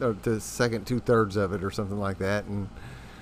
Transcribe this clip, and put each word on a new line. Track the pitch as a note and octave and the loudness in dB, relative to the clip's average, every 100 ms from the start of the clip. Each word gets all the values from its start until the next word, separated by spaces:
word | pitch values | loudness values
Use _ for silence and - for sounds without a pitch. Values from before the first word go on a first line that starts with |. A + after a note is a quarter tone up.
or | C3 G2 | 0 0
the | A#2+ A2 | 0 0
second | - - A#2+ A2 - | -2 0 0 0 -2
two-thirds | A#2+ - A2+ G#2 G#2 | 0 4 6 6 4
of | F#2+ | 2
it, | F#2+ | 2
or | G2 | -2
something | - G2 G2+ | -2 -2 -2
like | G2 F#2 | -2 0
that, | F#2+ G#2 G#2 | 0 0 0
and, | G2+ F#2+ - - - - - | -4 -6 -8 -14 -14 -16 -16